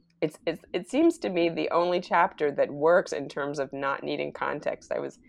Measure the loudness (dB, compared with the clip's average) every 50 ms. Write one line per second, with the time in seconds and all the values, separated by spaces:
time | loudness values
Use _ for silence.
0 | _ _ _ -4 -4 -4 -4 -4 -6 -6 -6 -6 -10 -8 -8 -8 -6 -2 0 4
1 | 4 4 4 2 -4 -2 0 2 2 2 2 0 -4 0 2 2 2 2 0 -2
2 | -2 2 4 4 4 4 2 -2 -2 -2 2 0 0 0 0 2 4 6 6 6
3 | 4 2 -4 -6 -6 -6 -6 -6 -6 -4 -4 -4 -6 -6 -6 -4 -4 -4 -4 -4
4 | -4 -6 -4 -4 -4 -6 -6 -6 -4 -4 -4 -4 -4 -6 -6 -6 -8 -6 -6 -4
5 | -4 -6 -10 _ _